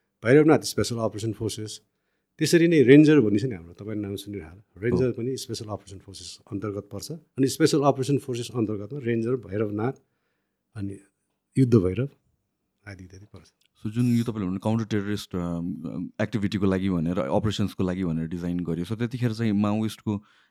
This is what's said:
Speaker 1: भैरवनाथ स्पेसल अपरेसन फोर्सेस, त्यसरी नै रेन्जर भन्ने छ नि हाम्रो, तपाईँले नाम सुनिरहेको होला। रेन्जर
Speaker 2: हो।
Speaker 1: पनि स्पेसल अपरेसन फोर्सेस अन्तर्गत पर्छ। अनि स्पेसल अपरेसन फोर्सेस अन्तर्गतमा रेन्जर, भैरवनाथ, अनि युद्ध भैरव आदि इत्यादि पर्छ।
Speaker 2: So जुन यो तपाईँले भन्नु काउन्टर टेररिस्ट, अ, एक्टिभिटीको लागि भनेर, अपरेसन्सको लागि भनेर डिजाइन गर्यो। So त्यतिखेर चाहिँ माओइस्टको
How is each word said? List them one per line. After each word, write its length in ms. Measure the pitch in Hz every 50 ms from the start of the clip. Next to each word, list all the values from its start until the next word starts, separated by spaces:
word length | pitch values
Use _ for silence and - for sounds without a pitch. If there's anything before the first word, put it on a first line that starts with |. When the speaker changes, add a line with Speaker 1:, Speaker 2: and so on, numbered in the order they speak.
| _ _ _ _ -
Speaker 1:
भैरवनाथ 360 | 113 135 151 151 160 151 -
स्पेसल 360 | - - - - 101 - 120
अपरेसन 380 | 117 113 104 107 104 104 113 101
फोर्सेस, 480 | - 113 104 - - 107 107 - - _ _ _ _ _ _ _ _ _ _ _ -
त्यसरी 300 | 160 143 180 165 170 170
नै 140 | 170 151
रेन्जर 380 | 123 117 139 151 156 147 156 147
भन्ने 200 | 113 104 101 101
छ 40 | 123
नि 120 | 131 107
हाम्रो, 180 | 85 82 85 87
तपाईँले 280 | - 101 107 107 104
नाम 140 | 101 98 101
सुनिरहेको 400 | 95 - 104 101 98 80 80 87
होला। 260 | 101 _ _ _ 87 101
रेन्जर 220 | 120 120 120 131
Speaker 2:
हो। 60 | 123
Speaker 1:
पनि 260 | 110 117 113 131 131 113
स्पेसल 280 | - - 113 - 113
अपरेसन 340 | 104 101 - - - 98 92
फोर्सेस 400 | - 101 92 - 87 - - - _ -
अन्तर्गत 380 | 107 98 107 107 98 101 - -
पर्छ। 200 | 98 101 - -
अनि 360 | 160 165 - _ _ 127 135 127
स्पेसल 340 | - - 160 143 - 143
अपरेसन 360 | 143 143 127 131 127 127 143 127
फोर्सेस 320 | - - 120 117 117 - 107
अन्तर्गतमा 440 | 123 110 101 107 98 104 101 135 147 120
रेन्जर, 320 | 117 117 113 113 117 131
भैरवनाथ, 580 | 120 104 90 95 107 113 104 104 107 110 127 135 - _ _ _ _ _ _ _ _ _ _ _ _ _ _ _
अनि 220 | 107 98 101 98 95 - _ _ _ _ _ _ _ _ _ _ 135
युद्ध 180 | 135 120 120
भैरव 340 | 110 87 92 92 104 131 143 - _ _ _ _ _ _ _ _ _ _ _ _ _ _ 104
आदि 160 | 98 90 92
इत्यादि 220 | 87 92 95 101
पर्छ। 260 | _ - 90 80 _ _ _ _ _ _ _ -
Speaker 2:
So 80 | 110
जुन 140 | 107 120 123
यो 180 | 123 120 117 113
तपाईँले 240 | 120 107 110 98 90
भन्नु 120 | 95 95
काउन्टर 260 | - 110 110 113 113
टेररिस्ट, 500 | 107 110 104 98 101 104 98 - - -
अ, 880 | 90 87 87 85 85 85 87 76 80 78 80 55 85 90 - - - 107
एक्टिभिटीको 420 | - - 107 98 92 107 95 101
लागि 240 | 98 95 92 95 98
भनेर, 300 | 92 85 78 85 87 92
अपरेसन्सको 640 | 67 67 80 107 107 107 98 - 104 95 - - 95
लागि 200 | 92 90 92 95
भनेर 240 | 85 80 80 80 80
डिजाइन 320 | 90 87 87 87 87 87
गर्यो। 260 | 87 82 82 85 87
So 120 | 92 110 104
त्यतिखेर 360 | 120 110 - 117 123 117 110
चाहिँ 200 | 110 117 110 101
माओइस्टको 720 | 101 104 104 104 110 110 107 - - _ 113 104 101 - _ _ _ _ _